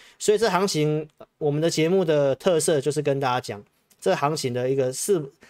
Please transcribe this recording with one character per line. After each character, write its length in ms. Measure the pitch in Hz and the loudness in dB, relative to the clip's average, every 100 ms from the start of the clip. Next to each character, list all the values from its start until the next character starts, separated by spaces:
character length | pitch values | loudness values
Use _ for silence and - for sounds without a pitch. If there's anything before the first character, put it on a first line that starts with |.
| - _ | -20 _
所 160 | - 208 | 0 2
以 20 | |
这 100 | 220 | 2
行 200 | 180 196 | 2 0
情， 400 | 160 151 151 156 _ - _ | 0 0 0 -6 _ -20 _
我 100 | 151 | -2
们 100 | 147 | 0
的 100 | 165 | 0
节 200 | 156 160 | 0 2
目 160 | 190 170 | 2 2
的 300 | 151 139 131 | 2 2 0
特 240 | - 165 | 0 0
色 200 | 147 156 | 2 0
就 120 | 135 | 0
是 100 | 143 | -2
跟 180 | 147 139 | -2 0
大 140 | 135 | 0
家 80 | 123 | -2
讲， 220 | - 104 104 _ _ _ | -4 -12 -14 _ _ _
这 140 | - | -2
行 220 | 180 143 156 | 0 0 -2
情 180 | 131 | -4
的 160 | 123 127 | -2 -2
一 60 | 139 | 0
个 180 | 127 | 0
是， 380 | 131 - 190 147 - - | -2 0 0 -2 -12 -20